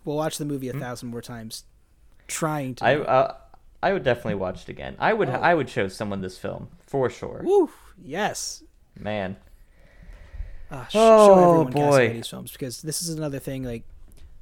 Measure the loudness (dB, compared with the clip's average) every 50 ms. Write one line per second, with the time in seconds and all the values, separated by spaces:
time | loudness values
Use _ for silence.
0 | -10 -6 -4 -4 -4 -4 -6 -6 -6 -6 -6 -6 -6 -8 -8 -8 -10 -10 -10 -12
1 | -12 -12 -12 -12 -12 -12 -14 -14 -14 -14 -16 -16 -18 -20 _ _ _ _ _ _
2 | _ _ _ -20 _ -12 -8 -4 -4 -2 -2 -4 -6 -6 -6 -2 0 2 2 2
3 | 0 0 2 2 2 0 -2 -10 -20 _ -20 -20 _ -20 -10 _ -2 -2 -2 0
4 | 0 -2 -2 -2 -2 -6 -6 -4 -6 -6 -8 -10 -14 -16 -14 -14 -12 -12 -8 -4
5 | -2 0 0 0 0 -2 -2 0 2 2 2 2 0 -2 -4 -4 -4 -4 -4 -8
6 | -8 -6 -6 -6 -8 -8 -10 -10 -10 -10 -10 -10 -12 -16 -20 -20 _ _ -4 -2
7 | -2 -2 -4 -6 -12 -12 -10 -6 -2 2 2 2 2 0 -2 -12 -20 -20 -20 -20
8 | -16 -10 -6 -4 -4 -4 -4 -6 -10 -12 -12 -16 -20 -20 _ _ _ _ -20 -12
9 | -10 -8 -6 -6 -6 -8 -8 -12 -18 -20 -20 -20 -20 _ _ _ -20 -20 _ -20
10 | -20 -20 -20 -20 -20 -16 -12 -12 -12 -12 -12 -14 -14 -14 -14 -14 -10 -2 2 6
11 | 8 8 10 10 10 10 10 10 8 8 6 6 4 2 0 2 4 4 6 6
12 | 4 4 0 -4 -8 -12 -12 -14 -14 -14 -14 -12 -12 -10 -10 -10 -10 -8 -8 -6
13 | -6 -6 -6 -6 -6 -6 -8 -8 -8 -10 -8 -8 -8 -8 -8 -10 -12 -14 -18 -20
14 | -20 -20 -20 -20 -20 -20 -20 -20